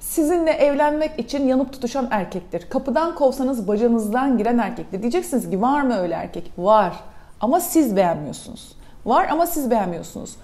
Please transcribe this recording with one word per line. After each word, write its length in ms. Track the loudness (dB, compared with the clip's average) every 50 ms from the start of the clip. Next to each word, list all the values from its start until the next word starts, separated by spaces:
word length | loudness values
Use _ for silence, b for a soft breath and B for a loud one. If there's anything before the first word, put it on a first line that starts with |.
sizinle 500 | -12 -4 -2 0 2 2 2 2 2 2
evlenmek 680 | 2 4 4 4 4 4 2 2 2 0 -2 -2 -4 -6
için 300 | -6 -4 -4 0 0 2
yanıp 240 | 2 2 0 -2 -4
tutuşan 360 | -8 -8 -6 -4 -4 -2 -2
erkektir. 600 | -2 -2 -2 -4 -6 -10 -8 -8 -8 -8 -6 -6
Kapıdan 440 | -4 -4 -2 0 0 0 0 0 0
kovsanız 540 | 2 2 2 2 2 -2 -2 -2 -2 -2 0
bacanızdan 720 | 0 2 4 4 2 2 0 0 0 0 2 2 2 2
giren 200 | 2 2 2 2
erkektir. 440 | 0 -2 -4 -8 -10 -8 -8 -4 -2
Diyeceksiniz 480 | -2 0 -2 -2 0 -2 -2 -2 -2
ki, 120 | -2 0 2
"Var 180 | 2 2 2
mı 180 | 2 0 0 0
öyle 160 | 0 -2 -2
erkek?" 380 | -4 -6 -8 -8 -10 -10 -10 -8 -2
Var. 340 | 4 6 6 6 6 4 0 -6 -12 B B B B B B -4
Ama 200 | 0 2 2 2
siz 360 | 2 2 4 4 4 4 4
beğenmiyorsunuz. 800 | 4 4 2 2 -2 -4 -8 -10 -12 -14 -16 -16 -16 -18 -20 -20 b b b b b -2
Var 220 | 2 2 2 2 2
ama 160 | 2 0 0
siz 240 | 0 0 -2 0 2
beğenmiyorsunuz. 680 | 2 2 0 0 -4 -6 -10 -12 -12 -14 -14 -14 -16 B